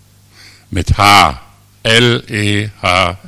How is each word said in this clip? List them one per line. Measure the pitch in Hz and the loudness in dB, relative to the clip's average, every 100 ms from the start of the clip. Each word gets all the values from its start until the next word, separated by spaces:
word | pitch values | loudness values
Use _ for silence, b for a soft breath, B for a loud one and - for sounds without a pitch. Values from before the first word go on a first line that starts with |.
| _ _ _ b b b b | _ _ _ b b b b
mit | 87 - - | -6 -2 2
H. | 101 101 80 65 - _ _ _ | 4 4 2 -2 -16 _ _ _
L | 113 113 120 120 - | -2 0 0 -2 -6
E | 110 104 104 107 - | -6 -4 -4 -6 -6
H | 95 90 90 92 | -2 0 -2 -4